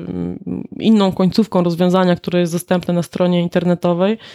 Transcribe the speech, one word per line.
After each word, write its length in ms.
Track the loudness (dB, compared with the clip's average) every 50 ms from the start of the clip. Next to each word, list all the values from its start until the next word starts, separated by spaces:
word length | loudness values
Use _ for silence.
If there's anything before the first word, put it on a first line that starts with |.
| -10 -8
mm, 560 | -8 -6 -6 -6 -8 -8 -8 -8 -8 -8 -10 -12 -10 -2
inną 340 | 2 2 4 4 4 2 2
końcówką 500 | 0 0 2 2 0 0 0 0 0 0
rozwiązania, 540 | 0 0 0 2 2 4 4 4 2 2
które 240 | 0 -2 -2 -2 0
jest 120 | 0 0 -2
dostępne 420 | -6 -2 -2 -2 -2 0 -2 -2
na 80 | -2 -2
stronie 400 | -4 -2 -2 0 2 2 0 0
internetowej. 760 | 0 -2 0 2 2 0 0 0 0 0 2 0 0 0 -4 -8 -14 -20